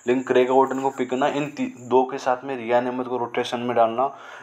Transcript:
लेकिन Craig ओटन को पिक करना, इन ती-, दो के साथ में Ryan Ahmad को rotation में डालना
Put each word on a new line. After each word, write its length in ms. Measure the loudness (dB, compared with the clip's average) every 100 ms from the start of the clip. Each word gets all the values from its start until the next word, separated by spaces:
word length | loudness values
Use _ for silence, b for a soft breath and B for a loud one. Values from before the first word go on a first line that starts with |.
| -2
लेकिन 160 | 0
Craig 260 | 2 2 4
ओटन 300 | 4 4 2
को 100 | -2
पिक 200 | -2 -2
करना, 180 | 0 0
इन 200 | 0 -4
ती-, 200 | -6 -8 -8
दो 240 | 2 2
के 140 | 2 -2
साथ 260 | -2 -2
में 120 | -2 -6
Ryan 300 | 0 2 2
Ahmad 200 | -4 -4
को 120 | -4
rotation 420 | -4 -4 -4 -4
में 140 | 0 2
डालना 340 | 2 2 -2 B B B